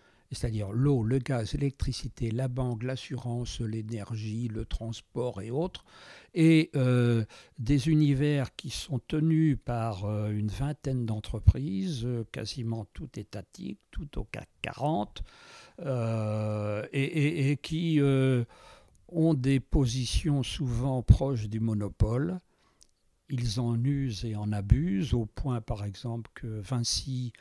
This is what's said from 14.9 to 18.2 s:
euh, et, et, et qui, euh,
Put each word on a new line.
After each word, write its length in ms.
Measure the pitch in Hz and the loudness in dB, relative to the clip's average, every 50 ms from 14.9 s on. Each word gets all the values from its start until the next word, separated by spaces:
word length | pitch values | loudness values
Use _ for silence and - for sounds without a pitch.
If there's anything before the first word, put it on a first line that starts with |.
| 156 185 208 202 - - - - - - - - - - - - _ - | -2 -2 -4 -6 -8 -10 -12 -12 -12 -16 -20 -20 -20 -20 -20 -20 _ -10
euh, 1040 | 185 147 131 123 117 113 113 113 107 107 107 107 107 107 107 107 104 104 104 104 107 - - | -6 -4 -2 -2 0 0 0 0 -2 -2 -2 -2 -2 -2 -2 -2 -2 -2 -4 -4 -6 -4 -2
et, 100 | 143 135 | -2 -2
et, 480 | 143 - 160 143 147 160 160 139 135 | 0 0 0 2 2 2 2 2 2
et 60 | 147 139 | 0 0
qui, 420 | - - - 160 165 165 160 147 | -2 -4 -4 -2 0 2 4 4
euh, 460 | 143 139 139 135 | 4 4 4 4